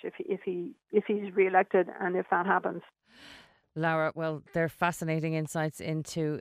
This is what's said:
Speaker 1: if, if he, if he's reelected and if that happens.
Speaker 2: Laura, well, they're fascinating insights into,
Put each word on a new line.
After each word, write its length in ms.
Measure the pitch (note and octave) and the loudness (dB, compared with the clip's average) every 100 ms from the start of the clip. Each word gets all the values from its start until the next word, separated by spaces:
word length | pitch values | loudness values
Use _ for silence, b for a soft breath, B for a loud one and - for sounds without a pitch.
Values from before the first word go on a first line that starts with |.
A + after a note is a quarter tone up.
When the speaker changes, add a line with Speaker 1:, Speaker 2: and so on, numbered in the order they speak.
Speaker 1:
if, 100 | - - | -10 -8
if 220 | F3+ F#3 | -6 -4
he, 320 | F#3+ F3 F3 - _ | -4 -4 -6 -12 _
if 140 | G#3 G#3 | 2 2
he's 260 | G#3 G3+ | 0 0
reelected 540 | F#3+ F#3 F#3 F#3+ F#3+ F3+ - | 2 4 4 4 4 2 -2
and 160 | F#3 F#3 | -2 0
if 80 | - | 0
that 160 | F3 F#3+ | 0 2
happens. 360 | F3+ F3+ E3+ - _ _ B B B B B B D#3 | 2 0 -6 -12 _ _ B B B B B B -4
Speaker 2:
Laura, 340 | E3 D#3+ D#3 D#3+ | 0 2 0 -2
well, 260 | D#3+ D#3 - | -4 -6 -4
they're 160 | E3+ E3 | -2 0
fascinating 640 | - F3 - D#3+ D#3+ D#3+ | 0 0 0 -2 0 0
insights 460 | D#3+ D#3 E3 D#3 - | -2 -2 -2 -4 -4
into, 580 | - D#3 - E3+ D3+ D3 | -6 -4 -4 -2 -2 -4